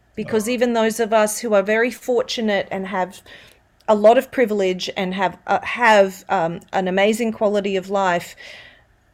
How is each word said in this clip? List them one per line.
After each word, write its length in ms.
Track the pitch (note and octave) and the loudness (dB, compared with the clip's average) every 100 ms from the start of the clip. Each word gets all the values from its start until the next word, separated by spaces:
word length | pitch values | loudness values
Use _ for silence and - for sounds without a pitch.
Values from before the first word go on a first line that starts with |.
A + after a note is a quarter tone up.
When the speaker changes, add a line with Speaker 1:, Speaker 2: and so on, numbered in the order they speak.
| _ - | _ -12
Speaker 1:
Because 320 | G#3+ A3+ G#3 | -4 -2 -2
Speaker 2:
Oh. 40 | |
Speaker 1:
even 220 | B3 B3 | 0 0
those 260 | A#3 A3 A3 | 2 0 0
of 140 | A3 | 0
us 260 | A3 G#3+ - | 2 2 -2
who 140 | A#3+ | 0
are 100 | G#3 | 0
very 280 | F#3+ A3 A#3+ | 2 0 0
fortunate 760 | A3+ - A#3+ - - A3 G3 - | -4 -2 -2 -2 -2 -2 -2 -2
and 160 | F#3+ F#3+ | -8 -6
have 340 | G3 F3+ - - - - _ _ _ - | -4 -6 -8 -20 -20 -20 _ _ _ 0
a 80 | G#3+ | 4
lot 220 | G#3 B3 | 6 6
of 140 | B3+ | 2
privilege 580 | - A3+ G#3 F#3+ F#3 - - | -2 0 0 -2 -2 -6 -6
and 180 | F#3 | -4
have, 240 | F#3 F#3 F3+ - | -2 -4 -4 -4
uh, 120 | G3 | -4
have, 600 | - A3 A#3+ G#3+ G3 F#3 - | -2 0 4 6 4 0 -4
um, 320 | G3 E3 E3+ - | -2 -2 -6 -6
an 160 | - F#3 | -4 0
amazing 440 | F#3+ G#3 A3 A3+ | 2 2 0 -4
quality 420 | A3 G#3 G#3 G3 F#3+ | -2 -2 0 -2 -4
of 140 | F#3+ | -4
life, 460 | G3 F#3+ F3 - - - - - _ _ _ _ | -2 0 -2 -4 -18 -20 -20 -20 _ _ _ _